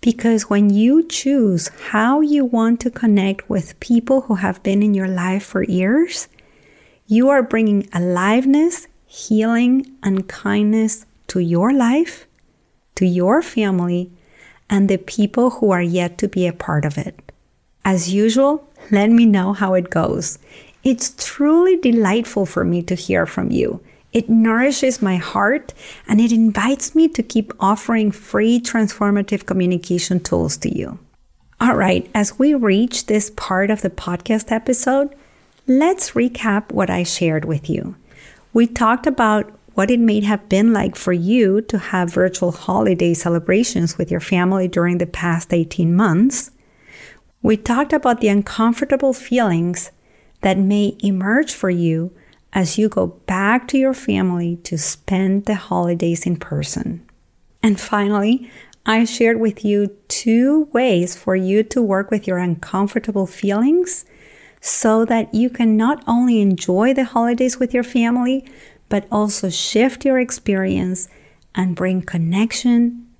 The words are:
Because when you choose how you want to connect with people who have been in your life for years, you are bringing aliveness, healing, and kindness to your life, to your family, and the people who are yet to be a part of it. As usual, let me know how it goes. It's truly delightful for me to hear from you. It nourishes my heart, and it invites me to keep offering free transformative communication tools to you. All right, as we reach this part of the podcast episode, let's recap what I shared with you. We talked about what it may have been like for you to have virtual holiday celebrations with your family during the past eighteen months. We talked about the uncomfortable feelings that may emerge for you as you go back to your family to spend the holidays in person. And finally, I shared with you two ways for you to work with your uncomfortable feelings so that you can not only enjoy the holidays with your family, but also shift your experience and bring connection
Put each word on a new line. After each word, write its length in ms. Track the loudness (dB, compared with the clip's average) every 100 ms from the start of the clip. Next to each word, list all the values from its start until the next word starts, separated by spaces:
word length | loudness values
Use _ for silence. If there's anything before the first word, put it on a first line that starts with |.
Because 480 | 0 0 0 0 0
when 200 | 2 4
you 380 | 4 4 4 2
choose 600 | -4 0 2 2 0 -4 -12 -6
how 320 | 0 2 2
you 240 | 2 2 2
want 340 | 2 2 0
to 100 | -2
connect 580 | -2 2 2 2 -4 -4
with 300 | -6 -6 -14
people 420 | 0 0 2 0
who 140 | 0 -2
have 260 | -2 -4
been 200 | -2 0
in 100 | 2
your 140 | 0 -2
life 360 | -4 -2 -4
for 200 | -4 -6
years, 640 | -2 0 0 0 0 -4 -12 _ _ _ _ _ _ _ _
you 220 | 2 4
are 140 | 4
bringing 440 | 2 0 2 0 -2
aliveness, 920 | -4 -2 0 2 2 4 4 2 -2 -14 _ _
healing, 920 | -20 -2 0 2 2 2 2 -2 -6
and 240 | -2 -2 -4
kindness 760 | -8 -4 0 2 2 0 -4 -14 _ _
to 120 | -4
your 340 | 0 2 2
life, 540 | 2 4 2 0 -6 -20 _ _ _ _ _ _ -2
to 100 | 0
your 360 | 2 2 2
family, 680 | 0 -2 0 0 -2 -4 -6 -14 _ _ -20 _ _
and 200 | 0 2
the 80 | 0
people 520 | -4 -2 0 2 0
who 200 | 2 0
are 100 | 2
yet 360 | 0 0 -2 -2
to 80 | -4
be 200 | -2 -2
a 60 |
part 320 | -4 -4 -2 -2
of 120 | -6
it. 220 | -10 -12 -20 -20 _ _ _ _
As 300 | -2 0 0
usual, 540 | 0 2 4 2 0 -6 _ -2
let 180 | 2 4
me 160 | 6 6
know 280 | 4 0
how 220 | -2 0 0
it 140 | 0
goes. 500 | -2 0 -2 -6 -10 _ -20 -20 _
It's 320 | 0 0 -2 -8
truly 600 | -12 -2 2 4 4 4
delightful 680 | 4 2 2 0 -2 -4 -2
for 180 | -2
me 180 | -2 -2
to 120 | -2 -6
hear 300 | -2 -2 -2
from 260 | -4 -4
you. 300 | -2 -2 -4 -14 _ _
It 180 | -4 2
nourishes 720 | 4 4 2 0 0 -2 0
my 160 | 0 0
heart, 560 | -2 -2 0 0 -4 -20 -20 -20 0
and 140 | 2
it 100 | 4
invites 640 | 4 2 2 0 -2 0 2
me 140 | 2
to 120 | 2
keep 300 | -2 -2 -4 -2
offering 520 | 0 0 0 0 0
free 500 | -2 -4 0 2 2
transformative 840 | 0 -2 -2 0 0 0 -2 -6 -4
communication 760 | -2 0 -2 -2 -4 0 -2
tools 360 | 0 -2 -2 -4
to 180 | -6 -6
you. 220 | -8 -12 _ _ _ _ _ _
All 160 | 0 2
right, 340 | 2 0 -2 -4
as 240 | -4 0
we 160 | 2 2
reach 500 | 2 2 0 -4 -2
this 240 | -2 -2 -10
part 340 | -4 -2 0
of 120 | 0
the 80 | -4
podcast 600 | -6 -8 -8 -2 -4 -2
episode, 640 | -4 0 -2 0 0 -2 -6 _ _ _ _ 0
let's 440 | 2 2 0 -4
recap 600 | -2 -2 -2 -2 -2 -2
what 180 | -4 -2
I 140 | -2
shared 400 | -4 -2 0 0
with 260 | -2 -6 -4
you. 280 | -6 -6 -14 _ -20 -20 -20 _
We 140 | 0 2
talked 380 | 2 0 0 -2
about 460 | 0 2 2 -2 -12 _
what 180 | -4 0
it 80 | 4
may 220 | 4 2
have 260 | 0 -2 0
been 240 | 2 4
like 240 | 2 -2 -4
for 160 | -2
you 480 | -2 2 2 4 2
to 140 | 0 -6
have 360 | -4 -2 -2
virtual 400 | 0 0 0 -4
holiday 600 | -4 -2 0 2 2 0
celebrations 840 | 0 0 -2 0 0 0 -2 -4 -4
with 120 | -4
your 120 | -4
family 480 | -2 0 0 0 -2
during 280 | 0 0 0
the 100 | -4
past 460 | -4 -4 -4 -2
eighteen 400 | -2 -2 -2 0
months. 580 | 2 2 4 2 0 -10 _ _ _ _ -20 -20 -20 _ _
We 160 | -2 -2
talked 340 | 0 -2 0
about 300 | 0 0 0
the 80 | 2
uncomfortable 840 | 0 -2 0 0 0 -2 0 0
feelings 800 | -2 -2 0 0 0 -2 -4 -10 _ _ _ _ _
that 160 | -2 0
may 380 | 2 2 0 -2
emerge 540 | -2 -2 0 0 -2
for 160 | -4 -4
you 440 | 0 0 -2 -6 -10 _ _ _
as 240 | -2 -2 0
you 100 | -2
go 200 | 0 -4
back 600 | -6 -6 -2 0 0 0
to 100 | 0
your 160 | 0
family 600 | -2 -2 0 0 -2 -4 -6
to 140 | -8 -6
spend 680 | -6 -8 -4 0 0 0 -2
the 100 | -6
holidays 720 | -4 -4 -2 -2 -2 -2 -4
in 120 | -6
person. 680 | -6 -8 -6 -6 -8 -10 -14 _ _ _ _ _
And 160 | 0 0
finally, 720 | -2 -2 0 0 0 -2 -4 -20 -20 _ -2
I 180 | 0
shared 380 | 0 2 0 2
with 240 | 0 -2 -2
you 300 | 0 -2 -6 _
two 600 | -4 2 2 4 2 2
ways 440 | 0 2 2 0 -6
for 200 | -2 0
you 280 | 2 0
to 180 | 0 0
work 280 | 0 0 -2
with 160 | -4 -2
your 120 | -2
uncomfortable 920 | -2 -4 -4 -4 -2 -4 -4 -4 -4
feelings 760 | -4 -4 0 2 2 0 -6 -12 _ -20 -20 -20 _
so 420 | -8 -2 2 2 2
that 280 | 0 0
you 160 | -2 -2
can 260 | 0 2 2
not 260 | 2 -2 -2
only 320 | 0 2 2
enjoy 540 | 2 0 0 0 2
the 100 | 0
holidays 560 | 0 0 0 0 -2 -2
with 140 | -2
your 100 | -2
family, 640 | -2 0 0 0 -2 -4 -6 -20 -20 _ _
but 180 | -6 -2
also 380 | -2 -2 -2 -6
shift 560 | -6 -2 0 0 0 0
your 140 | 0
experience 920 | -2 -6 -4 -2 0 -2 -2 -4 -8 _ _ _ _
and 220 | -4 -4 -2
bring 260 | -2 -2
connection 1040 | -4 -4 -2 0 -2 -2 2 2 2 -2 -18 _